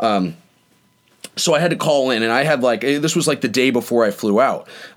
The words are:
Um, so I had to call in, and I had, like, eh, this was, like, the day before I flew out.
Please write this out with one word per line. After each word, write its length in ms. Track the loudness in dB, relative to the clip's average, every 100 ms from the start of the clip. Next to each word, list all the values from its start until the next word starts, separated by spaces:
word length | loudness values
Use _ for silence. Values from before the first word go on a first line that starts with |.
Um, 340 | -2 0 -2 -6 _ _ _ _ _ _ _ _ -16 -6
so 160 | 0
I 60 | 0
had 120 | 0
to 60 | 0
call 340 | 0 2 2
in, 100 | 0
and 100 | 2
I 100 | 0
had, 180 | 0 0
like, 220 | 0 0
eh, 160 | 0 0
this 160 | 0 0
was, 100 | -2
like, 140 | -2
the 80 | -2
day 220 | 0 2
before 340 | 0 0 0
I 80 | 0
flew 300 | 0 0 2
out. 260 | 2 0 -8 -18 -12